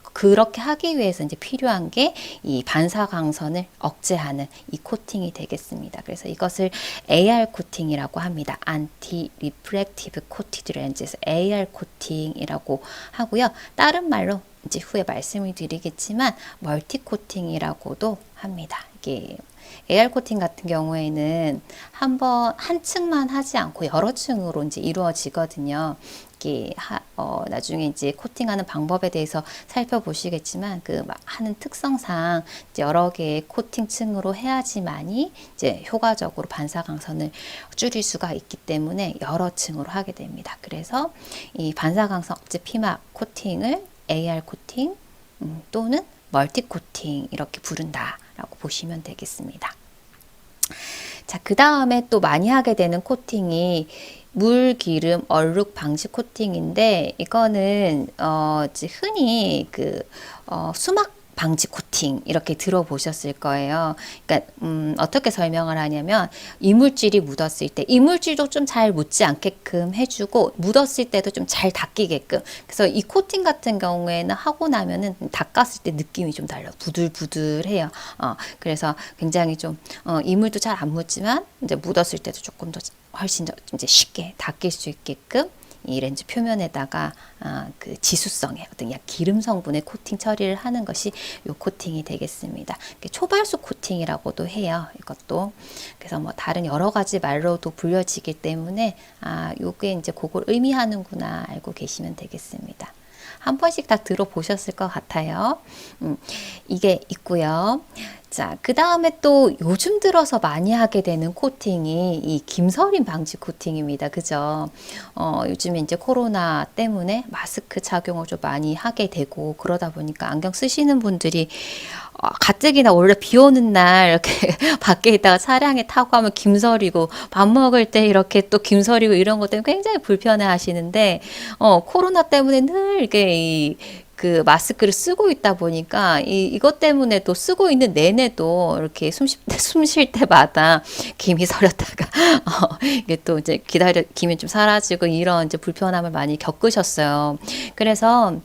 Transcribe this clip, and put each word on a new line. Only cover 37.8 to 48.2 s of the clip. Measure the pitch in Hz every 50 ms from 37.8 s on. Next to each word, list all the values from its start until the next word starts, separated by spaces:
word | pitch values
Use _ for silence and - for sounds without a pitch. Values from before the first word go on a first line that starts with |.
| 226 240 240 220 202
수가 | - - - - 170 151
있기 | - - - - -
때문에 | - - 160 156 156 156 175 190 196 170 - -
여러 | - 139 151 170 180 180
층으로 | 175 - - - 156 156 160 165
하게 | 175 190 190 190
됩니다. | 180 - - - 156 170 180 - - -
그래서 | - 175 160 156 165 - 240 262 294 330 - - - - - - - - -
이 | - 165 156 156
반사광선 | - 156 160 175 208 214 202 196 180 165 - 175 -
억제 | - - - -
피막 | - - - 226 220 196 175 - - _ -
코팅을 | - 220 - - - - 202 175 170 202 240 302 381 403 - - _ _ -
에이알 | 156 160 165 170 165 160 156
코팅, | - - - _ - - 247 269 339 392 - _ _ - _ _ _ _ -
음, | - 156 160 160 - -
또는 | - 220 226 226 254 330 381 - - _ _ -
멀티 | - 139 139 147 - 247
코팅 | 240 - - 170 - - - - - 151 147 143 139 -
이렇게 | - - 147 - - -
부른다라고 | - - 160 - 160 156 147 123 117 - - -